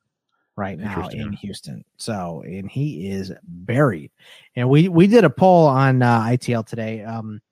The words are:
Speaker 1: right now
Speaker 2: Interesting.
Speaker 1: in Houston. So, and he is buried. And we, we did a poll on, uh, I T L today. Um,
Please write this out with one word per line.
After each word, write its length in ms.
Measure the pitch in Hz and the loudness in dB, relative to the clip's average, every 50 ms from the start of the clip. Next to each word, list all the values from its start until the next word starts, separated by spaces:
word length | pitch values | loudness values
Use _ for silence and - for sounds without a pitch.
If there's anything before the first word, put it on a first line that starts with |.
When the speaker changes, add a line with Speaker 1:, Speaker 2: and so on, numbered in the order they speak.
| _ _ _ _ _ _ _ _ _ _ _ | _ _ _ _ _ _ _ _ _ _ _
Speaker 1:
right 220 | 104 98 98 92 | -10 -10 -10 -10
now 120 | 78 107 104 | -10 -12 -10
Speaker 2:
Interesting. 320 | 98 85 - - - - | -8 -8 -10 -10 -10 -10
Speaker 1:
in 120 | 107 104 101 | -10 -10 -12
Houston. 520 | - - 98 95 - - 76 62 - - _ _ | -12 -12 -14 -14 -16 -16 -16 -18 -18 -20 _ _
So, 460 | - - 117 110 98 90 85 82 - 50 | -16 -12 -10 -8 -8 -8 -10 -10 -12 -14
and 240 | 67 92 98 95 98 | -14 -12 -12 -12 -10
he 400 | - 131 147 151 123 76 95 98 | -8 -6 -6 -6 -6 -8 -10 -8
is 220 | 98 95 95 92 - - _ | -8 -8 -8 -10 -14 -18 _
buried. 680 | 87 85 87 92 - 110 139 151 123 90 78 69 - _ _ _ - - _ _ _ - | -20 -20 -14 -8 -4 0 0 0 0 0 -4 -10 -18 _ _ _ -20 -20 _ _ _ -8
And 140 | 123 123 127 | -4 0 4
we, 180 | 143 151 175 190 | 4 4 4 4
we 180 | 170 165 190 | 4 4 6
did 160 | 202 233 240 185 | 6 6 6 4
a 60 | 147 | 4
poll 380 | - - 185 190 180 170 160 | 2 4 4 6 6 6 6
on, 340 | 143 131 131 135 135 131 127 | 4 4 4 4 4 4 4
uh, 200 | 123 120 117 113 110 | 4 4 2 2 2
I 120 | 117 127 | 0 -2
T 160 | 123 - 123 120 | -2 -2 -4 -4
L 100 | 113 110 | -4 -6
today. 400 | - 117 117 110 113 113 110 104 | -8 -10 -10 -10 -8 -10 -10 -12
Um, 380 | 113 113 110 110 110 107 104 _ _ | -12 -12 -12 -12 -12 -14 -16 _ _